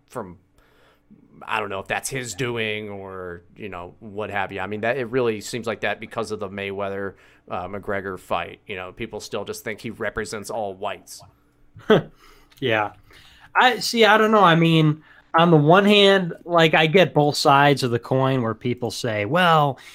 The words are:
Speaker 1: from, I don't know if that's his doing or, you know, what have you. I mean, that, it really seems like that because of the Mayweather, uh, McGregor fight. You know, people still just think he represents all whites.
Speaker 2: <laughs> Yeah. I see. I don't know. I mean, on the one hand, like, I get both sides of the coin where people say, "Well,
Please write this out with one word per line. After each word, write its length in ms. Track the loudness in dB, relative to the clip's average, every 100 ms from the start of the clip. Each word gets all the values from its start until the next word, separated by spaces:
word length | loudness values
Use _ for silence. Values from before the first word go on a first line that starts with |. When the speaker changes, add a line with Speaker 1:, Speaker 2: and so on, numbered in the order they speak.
| _
Speaker 1:
from, 300 | -14 -14 -16 _ _ _ _ _ _ _ -20 _ -18 -8
I 140 | -6
don't 100 | -6
know 100 | -8
if 80 | -6
that's 220 | -6 -6
his 240 | -8 -10 -6
doing 540 | -6 -4 -4 -6 -8
or, 540 | -14 -14 -12 -12 -14 _ -16
you 100 | -14
know, 280 | -12 -14 -16
what 300 | -16 -10 -6
have 220 | -4 -4
you. 80 | -6
I 60 | -8
mean, 140 | -4
that, 160 | -2 -2
it 80 | -2
really 360 | -2 0 -2
seems 260 | -6 -8 -6
like 140 | -6
that 180 | -4 -6
because 320 | -8 -8 -8
of 80 | -8
the 80 | -8
Mayweather, 680 | -8 -8 -6 -6 -6 -8 -12 _ _ -12
uh, 180 | -10 -10
McGregor 500 | -10 -6 -6 -6 -10
fight. 440 | -6 -6 -6 -12 -14
You 100 | -12
know, 140 | -12
people 260 | -12 -12 -12
still 240 | -10 -10
just 200 | -8 -10
think 180 | -10 -10
he 80 | -10
represents 600 | -8 -6 -6 -8 -10 -10
all 240 | -8 -8
whites. 480 | -8 -10 -10 -16 -20 -20
Speaker 2:
<laughs> 40 | _ _ _ _ -8 0 0 0 _ _ _ _ -8
Yeah. 340 | -2 -2 -2 -8 _ -20 -20 _ -6 2
I 240 | 2 2
see. 260 | -4 2 4
I 120 | 6
don't 140 | 4
know. 120 | 6
I 120 | 6 6
mean, 480 | 4 4 2 0 -6 _ _ 2
on 140 | 6
the 60 | 6
one 280 | 6 6 6
hand, 480 | 6 6 4 0 -8 -2
like, 280 | 4 4
I 140 | 4 4
get 260 | 4 4
both 220 | 2 0 2
sides 480 | 4 6 6 4
of 80 | 0
the 80 | -4
coin 420 | -2 -2 0 0
where 120 | -2
people 360 | -4 -6 -4 -6
say, 340 | -6 -6 -4 -2
"Well, 540 | 2 4 4 2 -2 -14